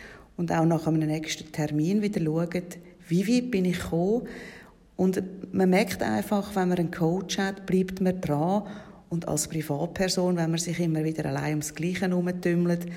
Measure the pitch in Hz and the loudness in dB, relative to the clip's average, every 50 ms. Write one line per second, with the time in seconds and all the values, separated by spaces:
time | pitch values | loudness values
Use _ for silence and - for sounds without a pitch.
0 | - - - - - _ - - 175 165 170 165 160 165 165 156 - 160 156 160 | -20 -20 -20 -20 -20 _ -6 -6 -2 0 2 4 4 4 4 2 2 2 2 2
1 | 156 151 151 160 160 - - - - - - - 151 147 147 151 151 175 202 214 | 2 0 -2 -2 -4 -6 -8 -8 -10 -10 -4 -4 -2 0 0 0 2 2 2 2
2 | 208 208 208 180 165 151 156 165 175 170 175 180 175 - - - - - - - | 2 0 0 0 0 0 0 0 0 -2 -2 -6 -6 -6 -14 -18 -18 -20 -20 -16
3 | - - 165 180 202 214 247 247 247 - - 190 180 180 175 - - - 160 165 | -4 0 2 2 4 4 2 2 2 2 0 2 2 2 0 -2 -2 -2 0 2
4 | 175 202 220 247 - - - - - - - - - - - _ _ _ - - | 2 2 2 0 -2 -6 -12 -12 -14 -14 -16 -18 -20 -20 -20 _ _ _ -2 2
5 | 185 185 180 - 190 - - - - - - 190 190 185 180 190 185 185 - - | 2 2 2 2 -2 -6 -8 -12 -10 -4 2 4 6 6 6 6 4 2 0 -2
6 | - - 220 214 202 - 214 202 196 - - 196 185 180 180 175 170 160 - - | -2 0 0 0 0 0 0 0 0 -2 0 0 2 2 2 2 0 0 0 0
7 | 165 160 175 190 202 - - - 196 190 196 - - - 180 185 185 185 185 - | 0 2 2 0 -2 -4 -2 -2 -2 -2 -2 -6 -2 2 2 2 2 2 0 0
8 | 190 185 185 185 - - 147 147 156 180 196 208 202 - - - - - - - | 0 0 0 0 0 0 0 2 2 2 0 0 -2 -4 -12 -14 -16 -18 -20 -20
9 | - - 175 165 - - 151 147 - - - 160 147 - 143 143 165 170 - - | -12 -6 -6 -4 -2 -2 -2 -2 -2 -2 -4 -6 -2 -2 -2 -2 -2 -4 -2 -2
10 | 190 185 - 190 180 180 180 170 165 160 165 165 - 180 160 170 175 165 156 156 | 0 0 2 2 2 2 2 2 2 0 0 0 -2 -2 -2 0 0 0 2 0
11 | 156 156 156 151 151 143 135 143 147 147 156 151 147 - - - 156 180 185 - | 0 -2 -2 -2 -2 -2 -2 -2 -2 -2 -2 -2 -4 -6 -6 -4 -4 -2 -2 0
12 | 196 185 180 180 175 180 180 180 - 175 175 175 175 175 175 175 175 - - | 0 0 2 2 0 0 -2 0 0 2 2 4 4 2 2 0 -2 -8 -10